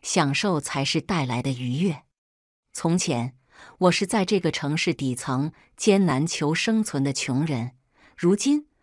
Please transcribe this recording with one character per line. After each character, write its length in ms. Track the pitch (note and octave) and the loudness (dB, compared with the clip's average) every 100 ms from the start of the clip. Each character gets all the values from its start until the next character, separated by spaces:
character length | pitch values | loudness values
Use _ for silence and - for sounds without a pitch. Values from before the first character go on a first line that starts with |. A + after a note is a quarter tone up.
享 320 | - F#3 C#3+ | -4 0 2
受 280 | - G#3 D#3 | 2 0 0
才 240 | - C#3 C3+ | -2 -2 -2
是 160 | D#3+ | -2
带 240 | - F3+ C3 | -2 -2 -2
来 160 | A#2+ | -2
的 100 | B2+ | -4
愉 280 | B2 B2+ C3+ | -4 -2 0
悦。 240 | F#3 C#3 - _ _ _ _ _ _ | 0 -2 -10 _ _ _ _ _ _
从 260 | - E3 F3 | -4 0 0
前， 380 | - B2 B2 - _ - - - | 0 -2 -4 -8 _ -20 -20 2
我 120 | F3+ | 2
是 160 | F3+ F#3+ | 4 0
在 160 | A3 | 0
这 160 | F3+ G3+ | 2 2
个 120 | E3 | 0
城 260 | - C#3+ D#3 | -2 -2 -2
市 160 | - | -2
底 200 | D3 C3+ | -2 -2
层 380 | A#2+ - B2+ D3+ - _ - | -4 -2 -2 -2 -6 _ -2
艰 300 | A3 G3 F#3 | 2 4 4
难 200 | C3 D#3+ | 2 0
求 300 | - D3 D#3+ | 0 0 0
生 260 | - A3 | 0 0
存 220 | G#3+ C#3 | 0 -2
的 80 | C#3 | -2
穷 340 | C3+ - C3 D#3+ | -2 -2 -2 0
人， 260 | B2+ B2 - _ _ _ - | -2 -4 -10 _ _ _ -2
如 180 | F3 | 2
今， 340 | G3+ C#4 D4 D4 _ | 2 2 0 -2 _